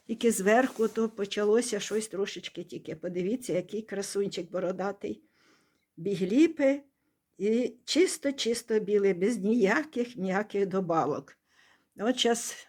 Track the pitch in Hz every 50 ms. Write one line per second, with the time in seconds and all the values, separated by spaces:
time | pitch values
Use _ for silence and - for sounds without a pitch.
0 | _ - 226 - - 233 220 185 190 202 214 233 262 262 - - 226 214 214 226
1 | 226 220 220 - 202 196 - 208 208 208 214 233 240 240 - 202 196 - 202 220
2 | 220 - - 180 196 202 - 180 185 - - - 175 - - 170 - - - 156
3 | - 180 180 175 180 185 226 262 254 - 165 180 180 180 - 208 220 - 202 196
4 | 196 196 - 202 202 196 - - 175 170 - 180 185 175 185 - 185 202 190 -
5 | - 202 214 - _ _ _ _ _ _ _ _ _ _ _ _ _ _ _ -
6 | 160 202 202 165 190 180 208 269 320 330 330 - 285 269 277 285 - _ _ _
7 | _ _ _ _ _ _ _ - 185 214 220 233 254 - 247 - - - - 285
8 | 359 370 - - - 277 277 277 - 226 233 233 - - 226 214 214 185 208 208
9 | 196 196 190 170 185 208 247 214 185 208 226 247 202 185 220 311 302 302 - 240
10 | 240 240 - - 185 190 185 196 214 208 - 202 196 190 180 190 190 165 170 160
11 | 131 135 139 - 147 - - _ _ _ _ _ _ _ _ _ _ _ _ -
12 | 196 233 254 254 - 233 233 226 - - - - -